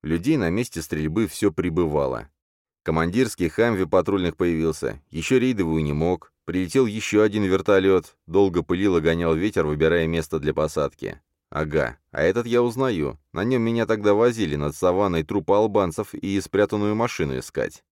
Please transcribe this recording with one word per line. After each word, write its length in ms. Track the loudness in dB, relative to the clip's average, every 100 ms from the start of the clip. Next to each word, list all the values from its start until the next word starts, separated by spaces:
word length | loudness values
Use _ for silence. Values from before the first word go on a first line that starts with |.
Людей 340 | -2 -2 0 0
на 140 | 0
месте 320 | -2 -4 -8
стрельбы 460 | -8 -4 -2 -2 -2
все 240 | 0 -2
прибывало. 760 | 0 -2 0 0 0 -2 -4 -10 _ _ _ _ _
Командирский 640 | -4 0 0 0 -2 0 -4
«Хамви» 360 | 2 0 2
патрульных 520 | 2 2 2 0 -2 0
появился, 640 | 0 0 0 -2 -6 -8 _
еще 280 | -10 0 2
рейдовую 460 | 2 0 0 0
не 80 | -2
мог. 400 | 0 0 -2 -6 _ -6
Прилетел 400 | -4 0 2 0
еще 340 | -2 0 2
один 220 | 2 2
вертолет, 720 | 0 0 4 4 6 2 0 _ -2
долго 360 | 2 4 2
пылил 340 | -2 0 2 2
и 60 |
гонял 320 | 2 0 0
ветер, 320 | 0 0 -2 -2
выбирая 400 | 2 2 2 0
место 320 | -2 -4 -4
для 160 | -2
посадки. 680 | -2 -2 -2 -4 _ -12 -12 _ _ _
Ага, 480 | -6 -2 -2 -2 -6 _
а 120 | 0
этот 240 | 0 0 0
я 160 | 0
узнаю. 560 | 0 0 -2 -2 -4 -6 _
На 120 | -6
нем 160 | -2 0
меня 240 | 0 0
тогда 300 | 0 2 2
возили 420 | 4 4 2 -2 -2
над 180 | -4
саванной 500 | 0 0 2 2 0
трупы 280 | -2 -4 2
албанцев 600 | 2 2 2 0 -4 -8
и 260 | -8 -4 -4
спрятанную 540 | -2 0 0 0 -2
машину 440 | 0 -4 -2 -4 -4
искать. 460 | -8 -6 -6 -8 _